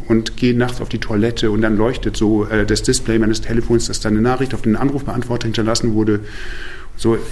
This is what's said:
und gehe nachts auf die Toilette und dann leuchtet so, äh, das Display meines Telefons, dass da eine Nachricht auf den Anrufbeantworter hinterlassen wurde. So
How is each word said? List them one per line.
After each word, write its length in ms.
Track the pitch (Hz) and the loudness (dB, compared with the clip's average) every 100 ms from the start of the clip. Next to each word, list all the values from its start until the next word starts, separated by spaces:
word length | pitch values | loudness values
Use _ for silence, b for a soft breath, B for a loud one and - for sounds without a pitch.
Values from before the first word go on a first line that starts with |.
| - | 0
und 300 | 117 110 - | 2 2 0
gehe 180 | 123 120 | 2 2
nachts 280 | 120 - | 0 -2
auf 80 | 110 | -4
die 100 | 113 | -4
Toilette 500 | - 107 113 110 110 | -2 0 0 2 0
und 120 | 101 | 2
dann 160 | 110 104 | 2 2
leuchtet 360 | 110 - 107 - | 2 0 -4 0
so, 300 | 107 107 104 | 2 2 2
äh, 220 | 110 104 | 0 2
das 160 | 107 | 2
Display 360 | 107 123 - 156 | 2 0 2 2
meines 220 | 110 110 | 2 0
Telefons, 460 | - 120 - 117 - | 0 0 2 0 0
dass 140 | 107 | -2
da 100 | 110 | -2
eine 100 | 104 | 0
Nachricht 320 | 120 127 135 | 2 0 -2
auf 80 | 110 | 0
den 160 | 113 107 | 0 2
Anrufbeantworter 680 | 135 135 95 117 120 120 117 | 0 -2 -4 -4 -4 -4 -2
hinterlassen 480 | 110 110 113 - 107 | -2 0 0 2 2
wurde. 260 | 107 104 104 B B B B B B - | 2 0 -4 B B B B B B -4
So 200 | 117 113 - | 0 0 -2